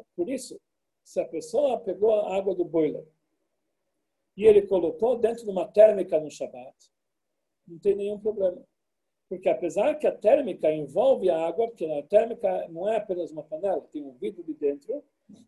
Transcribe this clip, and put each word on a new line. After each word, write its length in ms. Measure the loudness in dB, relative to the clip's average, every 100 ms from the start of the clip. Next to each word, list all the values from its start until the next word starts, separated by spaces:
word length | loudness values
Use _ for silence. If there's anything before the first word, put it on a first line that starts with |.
| -8 -8
por 120 | -6
isso, 280 | -6 -10 -18 _ _ _ _
se 160 | _ -6
a 60 | -6
pessoa 520 | -8 -4 0 0 0
pegou 360 | -4 0 2
a 200 | 2 0
água 200 | -2 -2
do 100 | -2
boiler 420 | -2 0 0 -2 -12 _ _ _ _ _ _ _ _ _ _ _ _ 4
e 100 | 6
ele 160 | 8
colocou 560 | 6 2 0 0 0 0
dentro 260 | 0 -2
de 60 | -6
uma 160 | -6 0
térmica 520 | 6 6 6 0 -2
no 120 | -4
Shabat, 440 | -8 -10 -10 -18 -20 _ _ _ _ _ _ _ _ -20
não 120 | -4
tem 160 | 0
nenhum 240 | 0 -2 -6
problema. 440 | -6 -2 -2 -2 -10 _ _ _ _ _ _
Porque 200 | -4 0
apesar 460 | 0 -2 0 0 0
que 100 | -2
a 60 |
térmica 600 | 0 4 4 2 -2 0
envolve 560 | 0 -2 0 2 4 2
a 100 | 0 0
água, 220 | -2 -4
porque 160 | -4
a 180 | -6 -6
térmica 640 | 2 2 2 0 -4 -4 -6
não 200 | -8 -4
é 80 | -4
apenas 340 | -4 -6 -6
uma 120 | -12
panela, 400 | -12 -6 -4 -4 -4
tem 100 | -12
um 100 | -12
vidro 300 | -10 -10 -8
de 120 | -10
dentro 500 | -4 -2 -2 -6 -10 -10 _ _ -20